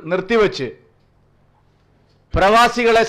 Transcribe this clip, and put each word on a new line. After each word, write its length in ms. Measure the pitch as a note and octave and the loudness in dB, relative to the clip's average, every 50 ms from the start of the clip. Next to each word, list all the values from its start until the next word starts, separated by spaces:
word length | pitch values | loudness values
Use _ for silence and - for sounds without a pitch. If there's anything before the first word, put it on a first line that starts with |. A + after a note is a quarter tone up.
| - D#3+ | -6 -6
നിർത്തിവെച്ച് 560 | F3+ F3+ F#3 - A#3 A3 G#3 F3+ - - C3 G#2+ - - _ _ _ _ _ _ _ _ _ _ _ _ _ _ _ _ _ _ _ _ _ _ _ _ _ _ _ _ _ _ - | -6 -6 -4 -2 0 0 0 -2 -2 -6 -10 -12 -12 -16 _ _ _ _ _ _ _ _ _ _ _ _ _ _ _ _ _ _ _ _ _ _ _ _ _ _ _ _ _ _ -2
പ്രവാസികളെ 720 | D#3+ F#3 G3+ A3 A#3 A#3+ A#3 A#3 A#3+ A#3+ A#3 A3+ A3+ A3+ | 0 2 2 4 4 2 2 0 0 0 2 2 2 0